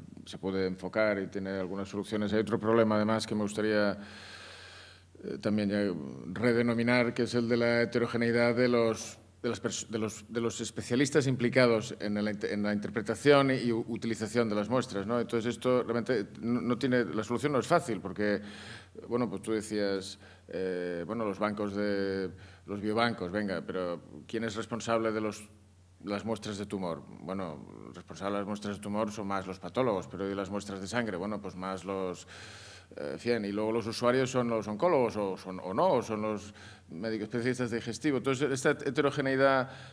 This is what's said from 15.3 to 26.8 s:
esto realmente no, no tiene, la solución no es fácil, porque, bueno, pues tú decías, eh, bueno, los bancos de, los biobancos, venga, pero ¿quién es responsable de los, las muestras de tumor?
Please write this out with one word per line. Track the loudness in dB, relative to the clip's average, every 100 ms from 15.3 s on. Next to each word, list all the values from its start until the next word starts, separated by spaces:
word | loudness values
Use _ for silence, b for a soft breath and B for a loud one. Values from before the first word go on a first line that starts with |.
| 0 0 0
esto | 2 2
realmente | 2 0 0 0 -2 -4
no, | -2 0
no | 0 0
tiene, | 2 2
la | 2 -2
solución | -2 0 2
no | 2
es | 4
fácil, | 2 2 -4
porque, | -4 -2 0 0 B B B B B -16 -4
bueno, | -2 -2
pues | -4
tú | -2
decías, | -4 -2 -2 0 -2 -6 -12 b b b
eh, | -4 -2 -2 -4 -4 -4
bueno, | -4 -2
los | 0
bancos | -2 0 -2 0
de, | 0 0 0 -2 -4 -8 b b -10
los | -6
biobancos, | -2 2 2 0 -4
venga, | -2 -2 -2 -4
pero | -4 -4 -4 -10 -18 -6
¿quién | -4 -4
es | -4
responsable | -6 -4 0 2 2
de | 0
los, | -2 -4 -12 -20 -20 -20 -20 -12 -4
las | -4
muestras | -2 -4 -4 -6
de | -4
tumor? | -4